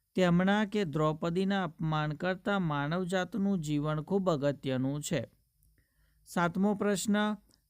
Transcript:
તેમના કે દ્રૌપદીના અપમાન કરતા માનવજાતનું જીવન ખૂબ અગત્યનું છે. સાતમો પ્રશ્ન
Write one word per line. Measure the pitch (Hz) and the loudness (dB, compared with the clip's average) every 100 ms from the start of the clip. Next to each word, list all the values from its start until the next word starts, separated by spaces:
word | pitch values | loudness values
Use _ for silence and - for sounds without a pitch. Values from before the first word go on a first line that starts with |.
| _ - | _ 2
તેમના | 180 175 190 208 208 | 4 4 4 2 2
કે | 214 170 | -2 -2
દ્રૌપદીના | 156 156 156 170 175 190 196 | 0 0 0 -2 0 0 0
અપમાન | 170 - 160 156 151 | -2 -4 -2 0 -2
કરતા | 147 180 185 - 202 | -2 -4 -2 -2 0
માનવજાતનું | 170 143 143 175 175 185 180 214 196 190 | 0 0 -2 -2 -2 -2 -2 -2 0 0
જીવન | 151 147 151 151 | 0 -2 0 -2
ખૂબ | 143 196 185 | 0 0 2
અગત્યનું | 147 143 143 135 127 131 147 | 2 0 -2 -2 0 -2 -4
છે. | - 143 113 _ _ _ _ _ _ _ _ _ - | -4 -4 -6 _ _ _ _ _ _ _ _ _ -8
સાતમો | 185 175 185 208 202 | -2 0 2 0 2
પ્રશ્ન | 208 185 214 208 214 208 _ _ | 0 0 0 0 0 -2 _ _